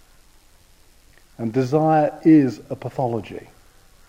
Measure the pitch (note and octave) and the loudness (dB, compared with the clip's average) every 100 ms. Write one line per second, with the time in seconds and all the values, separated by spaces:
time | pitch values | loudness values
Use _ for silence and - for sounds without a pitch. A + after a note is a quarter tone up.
0 | _ _ _ _ _ _ _ _ _ _ | _ _ _ _ _ _ _ _ _ _
1 | _ - _ - A#2 C3 B2+ D3+ D#3 D#3 | _ -20 _ -10 -6 -4 0 0 2 2
2 | D3 - E3+ D#3 C3 - - C3 B2 - | 0 0 4 6 4 -4 -12 -12 -10 -6
3 | B2 A#2 G2 F2 - - _ _ _ _ | -4 -6 -10 -16 -20 -20 _ _ _ _